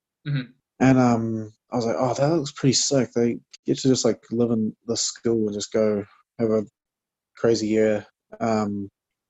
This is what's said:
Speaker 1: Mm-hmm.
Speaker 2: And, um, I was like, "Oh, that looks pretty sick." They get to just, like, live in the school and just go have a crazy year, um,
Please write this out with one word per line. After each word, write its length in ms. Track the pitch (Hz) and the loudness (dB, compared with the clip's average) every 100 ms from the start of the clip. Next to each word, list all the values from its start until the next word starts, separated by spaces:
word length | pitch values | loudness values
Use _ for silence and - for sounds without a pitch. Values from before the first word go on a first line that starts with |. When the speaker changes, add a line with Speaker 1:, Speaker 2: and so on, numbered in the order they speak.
| _ _ 151 | _ _ -6
Speaker 1:
Mm-hmm. 240 | 143 123 _ _ - | -6 -6 _ _ 2
Speaker 2:
And, 180 | 131 127 | 4 6
um, 560 | 123 117 113 110 107 - _ | 4 2 -2 -4 -8 -14 _
I 40 | 123 | -4
was 100 | 113 | -2
like, 100 | 87 | -2
"Oh, 140 | 127 | -2
that 220 | 120 143 170 | 0 0 0
looks 160 | 139 | -2
pretty 220 | - 139 | -2 0
sick." 380 | 117 - 139 113 | 2 2 0 0
They 260 | 120 117 - - - - | 0 -2 -2 -10 -10 -4
get 120 | 131 | 0
to 80 | 135 | 2
just, 160 | 127 117 | 2 2
like, 180 | 104 - | -2 -4
live 200 | 113 120 | -2 0
in 240 | 113 107 - - | 0 -2 -6 -8
the 100 | 113 | -6
school 500 | - - 117 113 107 | -6 -4 -2 0 -2
and 60 | |
just 180 | 104 - | -4 -4
go 320 | 110 107 104 101 _ _ - | 0 0 0 -6 _ _ -4
have 100 | 113 | 0
a 160 | 110 104 _ _ _ _ _ _ - | 0 -2 _ _ _ _ _ _ -2
crazy 300 | 117 113 104 | 0 0 0
year, 380 | 110 107 104 - _ _ - | 2 2 0 -6 _ _ -8
um, 500 | 117 110 104 101 98 _ _ _ | -2 -2 -2 -4 -8 _ _ _